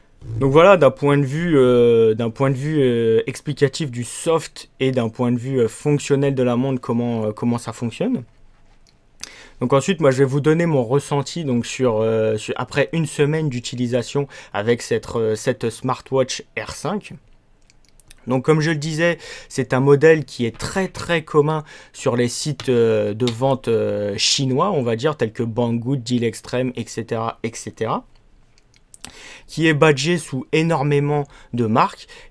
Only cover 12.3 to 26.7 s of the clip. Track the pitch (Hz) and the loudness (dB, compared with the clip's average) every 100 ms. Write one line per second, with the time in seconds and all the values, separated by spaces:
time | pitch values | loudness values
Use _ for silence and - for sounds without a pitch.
12.3 | 110 - 123 123 - 139 165 151 - 147 | -2 -4 -6 -4 -2 0 0 -4 0 0
13.3 | 156 156 123 - 123 123 123 117 143 143 | 0 -2 -4 -8 -4 -2 -2 -2 -4 -6
14.3 | - - 101 107 120 - 113 - - 110 | -10 -10 -4 0 0 0 -4 -2 -2 -2
15.3 | 107 - 123 117 - 131 123 - 135 127 | -2 -2 -2 -4 -4 -4 -6 -4 -2 -2
16.3 | - - - 107 - 143 202 - 180 - | -4 -10 -10 -10 -8 -6 -6 -8 -20 -20
17.3 | - _ _ _ _ _ _ - - - | -20 _ _ _ _ _ _ -20 -18 -4
18.3 | 131 127 156 151 156 151 151 170 170 - | -2 2 2 2 -2 -4 0 0 0 -8
19.3 | - - - 127 127 135 143 156 160 147 | -18 -10 -6 0 2 6 6 8 6 2
20.3 | - 117 113 - 196 185 - - 170 160 | -4 -4 -4 -6 -4 -4 -6 -4 -4 0
21.3 | 151 147 156 151 - - - 135 123 120 | 2 2 0 -6 -18 -20 -6 -2 0 -2
22.3 | - 156 139 - 120 117 110 104 107 123 | -2 -6 -6 0 2 4 2 0 0 -2
23.3 | 113 135 131 - 110 107 104 101 104 - | 0 0 0 0 0 0 -2 -4 -2 -2
24.3 | - 131 127 190 170 120 113 147 147 110 | 0 0 0 0 0 -2 -2 -2 -2 -4
25.3 | - 117 110 120 117 117 139 117 123 117 | -2 -6 -2 -2 -2 -2 -4 -2 -2 -2
26.3 | - - 127 127 | -4 -6 -4 -4